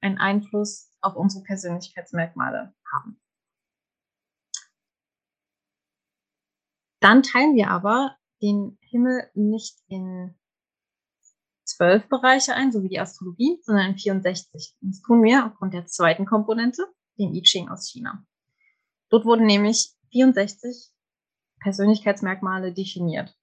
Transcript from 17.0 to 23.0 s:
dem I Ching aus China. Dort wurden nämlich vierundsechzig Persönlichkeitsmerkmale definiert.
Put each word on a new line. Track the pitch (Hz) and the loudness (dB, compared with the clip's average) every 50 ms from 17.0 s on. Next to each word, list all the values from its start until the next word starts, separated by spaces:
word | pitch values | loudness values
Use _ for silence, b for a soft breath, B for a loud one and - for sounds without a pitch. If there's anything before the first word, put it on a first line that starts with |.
| _ _ _ - | _ _ _ -6
dem | 202 175 156 | -6 -4 -4
I | 180 | 0
Ching | 175 - - 185 170 - | 0 0 0 0 -6 -10
aus | - - - - | -14 -14 -14 -16
China. | - 247 - - - - - _ _ _ _ _ _ _ _ _ _ _ _ _ _ _ _ _ | -14 -14 -12 -12 -14 -14 -18 _ _ _ _ _ _ _ _ _ _ _ _ _ _ _ _ _
Dort | 220 226 214 | 2 2 4
wurden | 233 233 226 226 | 4 4 4 6
nämlich | 214 202 202 208 214 226 - - - _ _ _ _ | 4 4 4 2 0 0 -2 -4 -6 _ _ _ _
vierundsechzig | - 240 262 262 254 196 202 208 - _ - 247 247 - - _ _ _ _ _ _ _ _ _ _ _ _ _ _ _ | 2 4 6 6 6 4 -2 -4 -6 _ -14 -14 -14 -14 -20 _ _ _ _ _ _ _ _ _ _ _ _ _ _ _
Persönlichkeitsmerkmale | - 196 190 196 196 208 220 208 - 208 202 202 202 185 190 190 196 185 185 190 185 180 | -6 -6 -4 2 2 2 2 4 2 -2 -2 -2 -4 -6 -6 -6 -6 -6 -6 -6 -6 -8
definiert. | 175 190 196 190 - 180 | -8 -8 -10 -10 -8 -6